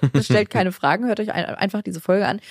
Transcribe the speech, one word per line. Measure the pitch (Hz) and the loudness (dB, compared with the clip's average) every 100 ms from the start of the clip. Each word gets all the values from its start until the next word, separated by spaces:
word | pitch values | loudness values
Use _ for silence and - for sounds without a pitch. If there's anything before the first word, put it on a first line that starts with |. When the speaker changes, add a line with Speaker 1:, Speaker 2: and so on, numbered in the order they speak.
| 139 | 2
Speaker 1:
Das | - 214 | 2 2
stellt | 208 202 | 2 2
keine | 233 185 | 0 0
Speaker 2:
<laughs> | |
Speaker 1:
Fragen, | 185 139 175 247 | 0 0 0 0
hört | 214 | -2
euch | 214 | -2
ein-, | - - | -4 -4
einfach | - 196 208 | -4 -2 -2
diese | 202 170 | -6 -6
Folge | - 190 196 | 0 2 2
an. | 214 - | -2 -8